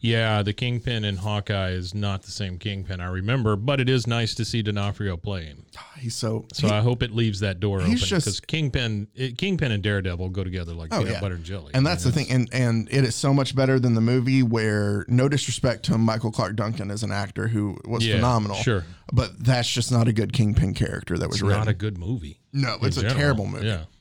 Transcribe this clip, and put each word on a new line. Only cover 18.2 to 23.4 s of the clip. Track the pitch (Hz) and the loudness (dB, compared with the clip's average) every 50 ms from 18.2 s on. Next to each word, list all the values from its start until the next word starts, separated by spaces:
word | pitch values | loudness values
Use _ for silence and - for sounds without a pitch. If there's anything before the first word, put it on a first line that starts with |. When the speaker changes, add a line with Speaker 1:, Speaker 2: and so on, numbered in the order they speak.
| 113 123 123 113 107 101 101 98 | 4 4 4 2 2 0 -2 -2
Speaker 1:
sure. | - 127 113 95 82 80 90 - _ - | 0 0 0 0 -2 -6 -14 -20 _ 2
Speaker 2:
but | - 120 127 101 90 - 110 | 4 4 4 4 -4 -2 2
that's | 120 131 123 120 - | 2 2 2 2 0
just | - 127 117 - | 0 -2 0 2
not | 127 120 117 117 | 2 2 4 4
a | 113 | 2
good | 107 113 101 - | 2 0 0 2
Kingpin | - 113 104 104 - - 95 - | 2 2 4 4 4 4 2 2
character | - - - - - - - 87 87 | 0 -2 -2 -2 -6 -4 -4 -2 -2
that | 85 85 | -2 -2
was | - 98 | -2 0
Speaker 1:
It's | |
Speaker 2:
written. | - 101 101 104 | 2 2 2 2
Speaker 1:
not | 107 107 | 2 0
a | 104 | -2
good | 87 101 110 101 90 | -2 -2 -6 -6 -6
movie | 87 92 123 123 78 71 - _ _ _ - | -6 -6 -6 -6 -6 -10 -16 _ _ _ -2
Speaker 2:
No, | 139 135 123 107 | -2 -2 0 -2
Speaker 1:
in | - - | 0 0
Speaker 2:
it's | 135 - 135 | 0 0 2
a | |
Speaker 1:
general. | 120 113 135 131 | 0 0 2 2
Speaker 2:
terrible | 143 147 135 110 | 2 2 2 2